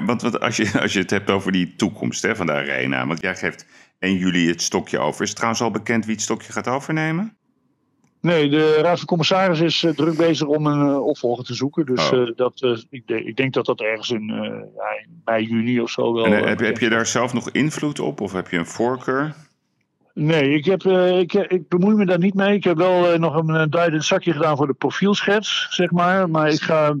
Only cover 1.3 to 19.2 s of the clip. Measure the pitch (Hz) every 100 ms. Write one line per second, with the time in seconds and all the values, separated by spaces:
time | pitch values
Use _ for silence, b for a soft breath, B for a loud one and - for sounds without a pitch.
1.3 | 98 95 92 87 - 98 - 60 - 101
2.3 | 107 82 73 71 65 64 65 67 82 92
3.3 | 90 87 - b b b _ 95 95 92
4.3 | 87 82 82 - 95 - - 73 - 104
5.3 | - 117 110 117 104 104 117 110 107 -
6.3 | 107 - 110 107 135 139 160 156 160 220
7.3 | - _ _ _ _ _ _ _ _ 165
8.3 | 170 147 151 156 156 165 175 156 175 -
9.3 | 190 190 156 165 - 170 147 156 156 165
10.3 | 143 151 151 151 147 143 139 123 143 120
11.3 | 120 123 117 135 170 139 123 127 131 120
12.3 | 113 127 - 127 117 - 131 - 113 -
13.3 | 113 135 127 113 120 110 110 113 113 107
14.3 | 110 107 107 107 107 107 107 110 110 -
15.3 | 113 113 113 117 123 117 - 120 113 113
16.3 | 104 - 107 113 113 117 113 110 120 123
17.3 | 127 - - 151 - 151 147 - 147 101
18.3 | 92 90 90 80 - 117 127 127 131